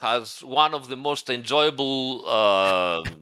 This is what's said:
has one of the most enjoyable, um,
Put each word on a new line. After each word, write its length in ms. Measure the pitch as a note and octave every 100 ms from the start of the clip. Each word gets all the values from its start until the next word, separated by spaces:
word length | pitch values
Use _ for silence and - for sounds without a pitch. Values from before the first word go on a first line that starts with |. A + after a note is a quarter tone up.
has 420 | A#2 A#2+ A2 -
one 300 | C3+ C3+ D#3 D#3
of 120 | B2+
the 100 | B2+
most 320 | C#3+ C#3+ -
enjoyable, 960 | B2 A2+ C#3+ D3+ C#3 C3+ C3+ C3 B2+ -
um, 760 | A2+ G#2+ G2 F#2+ F#2 F2+ E2+ D#2+ -